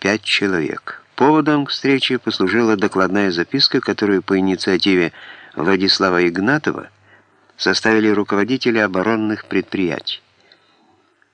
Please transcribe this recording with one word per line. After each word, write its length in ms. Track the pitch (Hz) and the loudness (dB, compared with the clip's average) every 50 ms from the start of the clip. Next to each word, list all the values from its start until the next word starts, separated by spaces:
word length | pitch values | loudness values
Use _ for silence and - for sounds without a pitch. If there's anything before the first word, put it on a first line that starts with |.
пять 240 | - 98 107 107 - | -2 -2 -2 -2 -2
человек. 800 | - - - 101 98 92 82 76 - - - - - - - - _ - | -2 -2 0 0 0 0 0 -2 -2 -6 -8 -12 -14 -16 -16 -18 _ -2
Поводом 500 | - 127 147 156 156 143 151 151 143 139 | 2 2 4 4 4 2 2 0 0 -2
к 60 | - | -4
встрече 480 | - - - 139 139 131 - - 127 117 | -6 -4 0 0 0 2 0 -2 -2 -2
послужила 580 | - 110 - - 95 92 98 117 117 110 107 | -4 -4 -2 -2 0 0 0 2 2 2 2
докладная 540 | 95 101 95 - 95 92 90 95 101 101 95 | 2 0 0 0 0 0 2 2 0 0 0
записка, 500 | 85 87 82 - - 139 - - - 127 | 0 -2 -4 -2 0 0 0 0 0 -2
которую 420 | - 104 98 - 107 101 98 92 | -2 -2 -2 0 0 2 2 0
по 160 | - - 98 95 | 0 0 0 2
инициативе 760 | 95 95 92 - - 101 92 82 - 101 92 87 82 78 - - - - - - - - - | 2 2 0 -2 0 0 0 0 2 2 2 2 2 0 -4 -10 -20 -20 -20 -20 -20 -14 -8
Владислава 760 | - 78 95 98 92 98 90 - - 98 92 90 87 90 87 | -4 0 0 2 2 2 0 0 2 2 2 2 2 2 0
Игнатова 640 | 85 95 98 123 143 151 - 95 69 73 - - _ _ _ _ - - _ _ _ _ _ _ _ | 0 0 0 0 0 0 -2 -4 -6 -6 -10 -16 _ _ _ _ -20 -20 _ _ _ _ _ _ _
составили 520 | - - 92 95 - - 113 110 110 110 107 | -4 -2 -2 0 0 2 2 2 4 4 2
руководители 680 | 101 104 98 - 104 101 101 113 131 127 - 123 113 110 | 2 0 0 0 0 0 0 0 -2 -2 0 0 0 0
оборонных 680 | 107 98 92 92 90 110 113 110 107 107 107 101 - | 0 0 0 -2 0 0 0 0 -2 -2 -4 -6 -6
предприятий. 720 | - 101 95 87 - - 101 92 82 71 - - - - - _ _ _ _ _ _ _ _ _ _ _ _ _ _ _ _ _ _ _ _ _ _ | -4 -2 -2 -2 -2 -4 -2 -2 -2 -4 -6 -8 -10 -12 -12 _ _ _ _ _ _ _ _ _ _ _ _ _ _ _ _ _ _ _ _ _ _